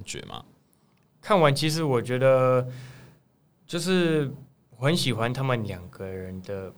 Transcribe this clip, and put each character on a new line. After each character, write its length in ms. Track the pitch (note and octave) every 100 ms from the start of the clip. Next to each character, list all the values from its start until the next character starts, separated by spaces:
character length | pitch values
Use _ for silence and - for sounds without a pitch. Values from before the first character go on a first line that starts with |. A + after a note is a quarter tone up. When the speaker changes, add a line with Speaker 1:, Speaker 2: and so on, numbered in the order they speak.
| G2
Speaker 1:
觉 160 | -
吗？ 200 | G1+ - - _ _ _ _ _ _ _
Speaker 2:
看 180 | - G3+
完 140 | D3+ C3+
其 140 | D#3
实 140 | D#3
我 180 | D#3 A#2+
觉 180 | B2 B2+
得， 480 | C3 C3 B2+ B2+ B2+ - - - - _ _ _ _ _ -
就 140 | F3
是 520 | E3 F#3 E3+ D#3 C#3 - - _ _ -
我 80 | C#3
很 100 | E3+
喜 160 | C3
欢 220 | A2 A#2
他 80 | B2+
们 220 | C3+ A#2+ G2+
两 200 | F#2 F2
个 160 | - F#2+
人 340 | F#2+ F#2 F#2
的， 280 | F#2 G2 F#2+